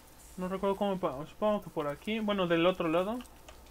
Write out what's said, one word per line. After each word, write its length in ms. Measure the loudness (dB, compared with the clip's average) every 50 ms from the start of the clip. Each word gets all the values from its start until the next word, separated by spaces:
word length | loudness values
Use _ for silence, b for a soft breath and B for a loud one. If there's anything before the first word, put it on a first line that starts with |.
| -20 -20 -20 -20 -20 -16 -10
No 120 | -8 -6 -6
recuerdo 280 | -4 0 0 0 0
cómo 220 | 2 0 0 0 0
pa-, 280 | -2 -2 -2 -4 -8 -12
supongo 340 | -6 -2 0 2 2 0
que 80 | -2 -4
por 180 | -4 -2 -2 -2
aquí. 320 | -4 -4 -4 -4 -4 -2
Bueno, 260 | 0 0 0 2 2
del 180 | 4 4 6 6
otro 240 | 4 4 2 2 2
lado. 300 | 2 2 2 0 -2 -6 -8 -12 -18 -20 -20 -20 -20 -20 -20 -20